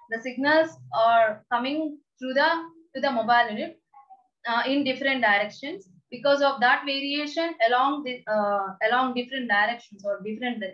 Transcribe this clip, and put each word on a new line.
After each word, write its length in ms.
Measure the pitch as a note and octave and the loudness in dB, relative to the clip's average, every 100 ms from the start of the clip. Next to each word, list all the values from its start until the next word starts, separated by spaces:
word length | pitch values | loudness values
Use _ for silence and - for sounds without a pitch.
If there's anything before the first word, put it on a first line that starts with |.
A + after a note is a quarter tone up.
| _ | _
the 100 | A3+ | -8
signals 500 | B3+ B3 C#4 D#4 D#4+ - - | -8 -2 2 4 2 -2 -6
are 500 | G#3+ A3+ A#3 A3 G#3+ _ | 2 4 6 4 0 _
coming 480 | A#3+ B3+ D4+ D#4 D4 _ _ | -2 0 -4 -4 -8 _ _
through 160 | B3+ | -4
the, 140 | C4 D#4 E4 - - _ | 2 2 0 -4 -18 _
to 60 | C4 | -4
the 100 | C#4 | -2
mobile 400 | A#3+ A3 A#3+ A#3 | -2 2 2 2
unit, 300 | G#3+ E4 - _ - - - _ _ - | -2 -8 -10 _ -20 -20 -20 _ _ -4
uh, 160 | A#3 C4 | -2 0
in 180 | C#4 | 0
different 380 | C4 C4 C#4 C4 | 0 -2 -2 0
directions. 640 | A3 G3+ G#3 - C#4 F#4+ - _ _ | 2 2 0 -8 -12 -12 -16 _ _
Because 300 | B3 C#4+ C#4+ | -4 0 2
of 200 | C#4 C4 | 2 2
that 240 | B3 C#4 C#4+ | 2 2 0
variation 680 | C4+ C#4 C#4+ D4 E4 E4 D#4+ A3+ | -4 -4 -4 -4 -4 -4 0 2
along 360 | B3 C4 - | 4 2 0
the, 180 | B3 B3 - | -6 -10 -2
uh, 380 | G#3+ G#3 G3+ F#3+ F#3+ A3 | -2 0 -2 -4 -2 0
along 260 | B3 B3+ | 2 0
different 340 | B3 B3 C4+ A#3 | -2 -4 -6 0
directions 540 | G3+ G#3+ A#3+ - G3 | 2 2 -2 -12 -12
or 180 | G3+ F#3+ | -8 -6
different 380 | G3+ A3 B3 A3 G3 | -6 -6 -6 -6 -8